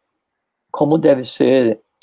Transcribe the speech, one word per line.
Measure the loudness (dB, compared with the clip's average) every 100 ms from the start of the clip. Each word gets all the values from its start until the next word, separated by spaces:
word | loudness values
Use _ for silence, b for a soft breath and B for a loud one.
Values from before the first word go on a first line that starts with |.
| _ _ _ _ _ _ _
como | -4 -2 2
deve | 2 0 -2
ser | -2 0 2 0 -2 _ _